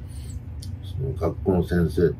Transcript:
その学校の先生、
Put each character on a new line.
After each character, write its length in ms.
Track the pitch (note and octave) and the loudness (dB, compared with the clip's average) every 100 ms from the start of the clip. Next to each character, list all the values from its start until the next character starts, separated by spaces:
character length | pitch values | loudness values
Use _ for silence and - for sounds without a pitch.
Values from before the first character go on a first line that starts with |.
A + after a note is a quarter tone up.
| - - - - - - - - | -12 -10 -10 -10 -10 -10 -10 -10
そ 200 | - - | -8 -4
の 100 | C3+ | -2
学 300 | - E2 - | 0 -2 0
校 100 | - | 2
の 140 | F2+ E2+ | 4 4
先 220 | F2+ D#2+ | 4 4
生、 240 | - E2 | 4 4